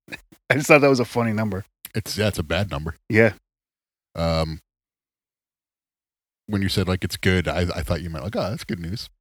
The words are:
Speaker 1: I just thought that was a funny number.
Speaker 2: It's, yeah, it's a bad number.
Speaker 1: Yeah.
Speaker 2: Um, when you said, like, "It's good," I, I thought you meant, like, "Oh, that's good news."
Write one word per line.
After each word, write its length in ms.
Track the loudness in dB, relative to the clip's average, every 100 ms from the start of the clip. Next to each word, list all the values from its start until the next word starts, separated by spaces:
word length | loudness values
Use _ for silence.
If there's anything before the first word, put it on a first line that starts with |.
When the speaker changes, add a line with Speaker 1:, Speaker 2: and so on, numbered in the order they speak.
| _ -20 _ -18 -2
Speaker 1:
I 40 |
just 140 | -2 6
thought 140 | 6
that 60 | 6
was 100 | 4
a 40 | 2
funny 280 | 0 0
number. 320 | 0 -2 -4 -8 _ -8
Speaker 2:
It's, 240 | -8 -6 0
yeah, 100 | 0
it's 100 | 0
a 40 |
bad 260 | -2 -2 -2
number. 240 | -4 -6 -10 0
Speaker 1:
Yeah. 240 | 4 4 4 _ _ _ _ _ _ _ -4
Speaker 2:
Um, 440 | 0 0 -2 -6 _ _ _ _ _ _ _ _ _ _ _ _ _ _ _ _ _ _ -4
when 140 | -2
you 80 | 0
said, 180 | 0 0
like, 160 | 0
"It's 140 | -2 -2
good," 300 | 2 2 2
I, 140 | -2
I 200 | -2 -2
thought 200 | -4 -4
you 80 | -4
meant, 140 | -8
like, 120 | -6 -4
"Oh, 140 | -4
that's 140 | -6
good 160 | -8 -8
news." 300 | -8 -10 -12 _